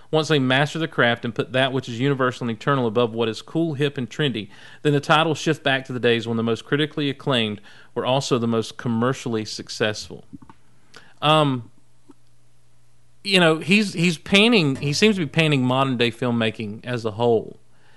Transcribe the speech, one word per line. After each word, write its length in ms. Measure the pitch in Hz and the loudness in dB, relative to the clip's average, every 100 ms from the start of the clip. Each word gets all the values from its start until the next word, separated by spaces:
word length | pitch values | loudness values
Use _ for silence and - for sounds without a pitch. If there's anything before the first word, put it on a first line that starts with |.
| - | -2
once 180 | 156 151 | -2 2
they 100 | 151 | 2
master 400 | 127 131 147 160 | 2 2 0 -2
the 100 | 160 | -4
craft 360 | - 120 - | 2 2 2
and 100 | 123 | -4
put 180 | 123 - | -6 -4
that 200 | 127 131 | 0 0
which 160 | 131 123 | -2 -6
is 120 | 113 | -2
universal 480 | 139 135 127 - 120 | -2 0 -2 -2 -6
and 80 | 107 | -4
eternal 300 | 147 139 120 | -2 0 0
above 280 | 113 120 | 2 0
what 140 | 113 113 | 0 -4
is 140 | 107 | -4
cool, 320 | - 160 165 | -6 -4 -2
hip, 220 | 139 147 - | -2 -4 -4
and 140 | 117 | -8
trendy, 380 | - 147 113 98 - - - | -4 -4 -4 -8 -16 -20 -4
then 100 | 147 | 0
the 80 | 143 | 0
tide 260 | - 156 165 | 2 2 2
will 80 | 147 | 0
shift 260 | 165 147 | -2 0
back 220 | 139 135 | 0 -2
to 80 | 131 | -4
the 80 | 123 | 0
days 260 | 120 117 113 | 2 2 0
when 100 | 113 | -2
the 60 | |
most 220 | 113 113 | -2 -2
critically 440 | - 143 151 - 143 | -2 -2 -2 -4 -4
acclaimed 520 | 131 143 123 110 101 - - - | -4 -2 0 0 -6 -14 -20 -12
were 100 | 120 | -6
also 340 | 110 135 - 123 | 0 0 2 0
the 100 | 117 | 0
most 280 | 113 110 - | -2 -2 -6
commercially 680 | 127 113 120 131 123 110 | -4 0 0 -2 -4 -6
successful. 800 | 107 - - - 110 107 - - - - - - - - - - - - | -6 -10 -10 -4 -2 -4 -12 -16 -18 -20 -20 -20 -20 -20 -20 -20 -20 -2
Um, 480 | 147 156 147 127 113 - - - - - - - - - - - - - - - | 2 4 4 0 -6 -20 -20 -20 -20 -20 -20 -20 -20 -20 -20 -20 -20 -20 -20 -12
you 160 | 202 190 | 2 4
know, 180 | 165 160 | 4 4
he's, 340 | 156 208 202 | 2 2 2
he's 260 | 175 175 151 | 0 0 0
painting, 580 | - 196 226 226 147 135 | 2 4 6 4 2 0
he 160 | 143 | -2
seems 240 | 147 214 190 | 2 2 2
to 60 | |
be 40 | 143 | -2
painting 320 | 165 156 143 | 0 2 2
modern 340 | 127 131 135 120 | 2 2 0 0
day 140 | 117 | 0
filmmaking 760 | - 127 117 110 107 107 110 | 0 -2 0 -2 -4 -10 -10
as 200 | 120 123 | -8 -6
a 80 | 110 | -4
whole. 460 | 101 120 113 - - - - - | 0 2 2 0 -16 -20 -20 -20